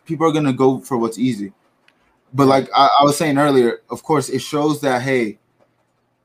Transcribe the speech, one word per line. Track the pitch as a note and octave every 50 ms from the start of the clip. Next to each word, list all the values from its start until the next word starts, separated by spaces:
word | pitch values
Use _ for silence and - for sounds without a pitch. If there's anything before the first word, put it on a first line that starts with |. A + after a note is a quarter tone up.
| _
People | - E3 C#3 D#3+ E3
are | D3+
gonna | D#3 D3+ C#3 B2+
go | B2 C3+ C3 C3 A#2
for | - - C3+ A#2
what's | A2+ A2+ A2+ G2
easy. | B2 C3 A#2+ G2+ G2+ G2 - _ _ _ _ _ _ _ _ _ _ _ _ _ _ _ C3
But | C3 C#3 C3+
like | C3+ C3+ B2+ - -
I, | A#2 C#3 - - C3+
I | C#3+
was | C#3+ C#3+ -
saying | E3+ D3+ C#3 C#3
earlier, | D3 D3 C#3 C3 A#2+ A#2 A2+ - _ -
of | A#2+ A#2
course, | - - D#3+ D3 B2+ -
it | B2 C3
shows | B2 - - D3 D3 D#3 D3+ C#3+
that, | C#3+ C#3 B2+ B2
hey, | B2 C3+ C3 B2+ A#2 G#2+ G2 _ _ _ _ _ _ _ _ _ _ _ _ _ _ _ _ _